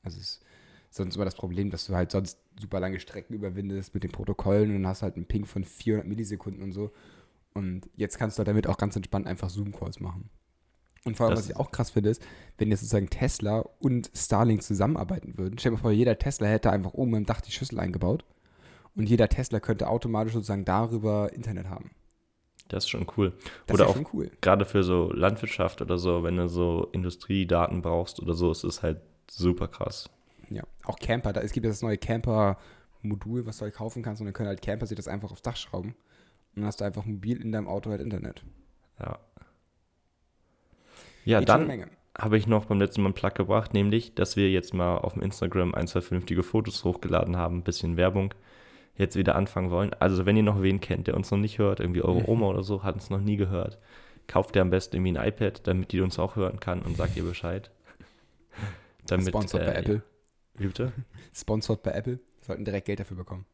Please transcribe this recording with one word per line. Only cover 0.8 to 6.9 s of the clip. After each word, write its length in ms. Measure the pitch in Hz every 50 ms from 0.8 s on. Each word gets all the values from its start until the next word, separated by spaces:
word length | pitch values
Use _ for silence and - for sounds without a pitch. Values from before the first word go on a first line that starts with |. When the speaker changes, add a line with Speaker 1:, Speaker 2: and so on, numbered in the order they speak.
| _ _
Speaker 1:
sonst 260 | - - 98 92 92
immer 80 | 95 101
das 80 | 92 -
Problem, 360 | - - 90 87 92 101 101
dass 160 | 95 95 -
du 80 | - 92
halt 160 | 90 90 -
sonst 280 | - 98 95 87 - _ _ _ _ -
super 220 | 104 - - 95
lange 180 | 92 92 95 90
Strecken 340 | - - - 104 - _ 113
überwindest 600 | 104 101 95 90 101 98 98 98 98 95 - -
mit 80 | 98
den 80 | - 87
Protokollen 580 | - - 98 - 95 - - 98 98 104 107 107
und 120 | 101 98
dann 40 | 92
hast 140 | 92 98 -
du 40 | 110
halt 120 | 95 -
einen 100 | 90 87
Ping 180 | _ 110 104 101
von 180 | - - 98 90
vierhundert 440 | - - - - 110 107 104 - 87
Millisekunden 540 | 104 110 113 98 104 95 - 101 95 -
und 100 | 95 98
so. 180 | 90 101 104 104